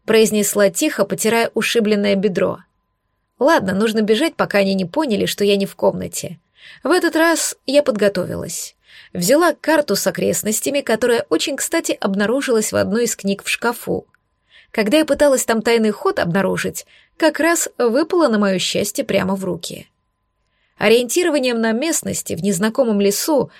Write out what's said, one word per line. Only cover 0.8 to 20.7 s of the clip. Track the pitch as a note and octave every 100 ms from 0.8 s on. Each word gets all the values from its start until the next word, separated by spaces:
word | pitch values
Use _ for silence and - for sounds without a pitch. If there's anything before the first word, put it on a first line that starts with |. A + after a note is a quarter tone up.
| D#4 D4+
потирая | G3+ F3 A3 A#3 A3+
ушибленное | - G#3+ A#3 G#3 G#3 G3+ G3+
бедро. | G#3 F3+ F#3 - _ _ _ _ _ _ _ -
Ладно, | C4+ E4 F#3+
нужно | F#3 A3+ G#3+
бежать, | G#3 A3 D#4+ -
пока | F#3+ G3+
они | G3 G3
не | F3+
поняли, | C#4+ D#4 G3+ F3+
что | -
я | G3+ G3+
не | G3
в | -
комнате. | G3+ F3 F3+ - - F3 _ _ - -
В | B3+
этот | F4 E4+ D#4
раз | E4 D#4+ - - -
я | C#4
подготовилась. | D4 A3 G3+ F#3+ F3 E3+ - - - - _ - -
Взяла | F#3 F3 C#4+ F4
карту | - - D#4 D4 G3
с | -
окрестностями, | F#3 F#3+ G3 G#3 G#3+ C4+ C#4
которая | C4+ A3 A#3+ A#3 -
очень | D#4+ - C#4
кстати | - E4 D#4+ D4
обнаружилась | G#3+ F#3+ G#3 C4 C#4 A3+ A3
в | G2+
одной | F#3+ G#3+ A#3+
из | -
книг | G3 G3
в | -
шкафу. | - A#3 A#3+ - F#3 - _ _ _ _ - _
Когда | - G#3 D4+
я | D#4
пыталась | C#4 D4 B3+ -
там | A3+
тайный | A3 A#3 A3
ход | G3+ F#4+ F#4+
обнаружить, | F3 F3+ F#3 F3+ F#3 E3+ - _ _ -
как | D#4+ D4+
раз | D#4 E4+ - -
выпала | A#3+ A#3+ D#4+ F4+ D4
на | A3
моё | G3+ F#3
счастье | - F3 G3+ -
прямо | A#3+ G3 F#3 G3
в |
руки. | F#3+ E3+ - - - _ _ _ _ _ _ _ _